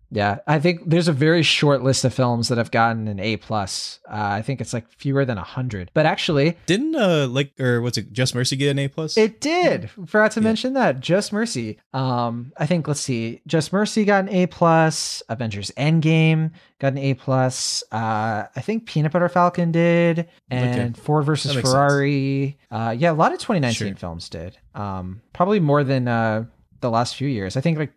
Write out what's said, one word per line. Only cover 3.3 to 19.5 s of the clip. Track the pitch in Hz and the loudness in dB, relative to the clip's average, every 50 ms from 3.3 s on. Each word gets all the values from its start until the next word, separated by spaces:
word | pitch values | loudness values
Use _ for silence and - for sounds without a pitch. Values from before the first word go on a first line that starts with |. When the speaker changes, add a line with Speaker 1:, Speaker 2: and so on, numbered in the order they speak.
| 110 | -4
Speaker 1:
plus. | 92 - - 113 107 98 95 - - - - - - - - | -4 -4 -4 -4 -4 -4 -4 -6 -10 -10 -12 -14 -18 -16 -12
Uh, | 110 | -8
I | 104 107 101 101 104 | -4 -4 -2 -4 -4
think | 110 - 135 - | -4 -6 -6 -6
it's, | 123 - - | -8 -8 -8
like, | 120 - _ | -8 -10 _
fewer | _ - - 143 135 139 139 | _ -8 -4 -2 0 0 0
than | 127 117 | 0 -2
a | 95 82 | -6 -8
hundred. | - - 131 127 123 107 95 87 - - | -8 -8 -6 -6 -4 -6 -8 -8 -4 0
But | 160 156 | 0 2
actually | 156 190 - - - 160 139 143 165 170 - - | 2 0 0 -2 0 2 2 2 2 0 -2 -2
Speaker 2:
Didn't, | - 185 214 285 320 320 | 0 0 0 0 0 0
uh, | 320 214 185 170 151 139 127 | 0 2 2 2 2 0 0
like, | 120 139 147 139 _ - | 0 -2 -2 -4 _ -2
or | 135 123 120 117 | 0 0 2 2
what's | 117 123 - | 0 -2 -4
it, | 117 95 - | -4 -6 -6
Just | 104 120 127 127 - | -4 -2 -2 0 0
Mercy | 120 123 120 147 | 0 0 0 0
get | 131 143 143 | 0 0 0
an | 139 139 | 0 0
A | 139 139 | -2 -4
plus? | - - 160 151 - | -4 -6 -6 -2 0
Speaker 1:
It | 220 214 214 220 - | 2 0 0 0 -4
did. | - 294 330 359 349 294 170 107 87 107 - 214 180 | -4 -2 0 2 2 2 0 0 -4 -10 -14 -16 -6
Forgot | - - 214 214 208 | 0 2 2 2 2
to | - 226 | 2 2
Speaker 2:
Yeah. | 214 | 0
Speaker 1:
mention | 220 226 220 - 254 269 | 0 0 0 -2 -2 0
that. | 269 233 170 131 131 | 2 2 2 0 0
Just | 123 - 170 202 202 - | 0 0 2 2 0 0
Mercy. | 202 208 233 233 - 131 117 107 104 - _ _ - | -2 -4 -4 -2 -4 -6 -6 -6 -8 -12 _ _ -6
Um, | 131 131 131 123 120 120 117 117 120 120 135 - | -4 -2 -2 0 0 -2 -2 -4 -6 -10 -12 -8
I | - 160 | -4 -2
think, | 147 180 170 143 | 0 0 0 -2
let's | 151 147 147 | -2 -4 -4
see, | - - 127 113 113 113 120 - - | -4 -4 -4 -4 -4 -6 -8 -10 -6
Just | 151 160 160 143 - | -2 0 0 0 0
Mercy | - 196 214 208 - 220 208 | 0 -2 -2 0 0 0 2
got | 196 208 196 190 | 4 2 2 2
an | 196 | 0
A | 202 180 180 | 0 0 0
plus, | 175 - - 175 165 165 165 160 160 156 - - - - - - - | 0 0 2 4 6 6 6 4 4 2 -2 -6 -8 -8 -10 -10 -8
Avengers | 113 113 120 110 101 101 98 - - | -6 -6 -6 -6 -6 -6 -8 -8 -6
Endgame | - 135 156 160 165 147 160 160 160 160 160 160 156 160 156 - - _ _ _ - | -2 2 2 4 4 4 4 4 4 4 4 4 2 0 -2 -6 -10 _ _ _ -4
got | - 135 131 | -2 -2 -2
an | 139 | 0
A | 139 135 131 | 0 -2 -2
plus. | - - 139 131 131 131 131 123 - - - - - - - | -2 -2 0 0 2 2 0 -2 -4 -6 -6 -6 -6 -6 -6
Uh, | 107 110 113 110 110 107 110 113 110 104 104 - - | -6 -4 -2 -2 -2 -2 -2 -2 -2 -4 -6 -8 -10
I | 127 | -8
think | - - 220 226 226 | -6 -4 -4 -4 -6
Peanut | - - 156 151 156 - | -4 -2 0 0 0 2
Butter | 175 175 175 | 0 0 2
Falcon | - 180 175 175 | 2 2 2 2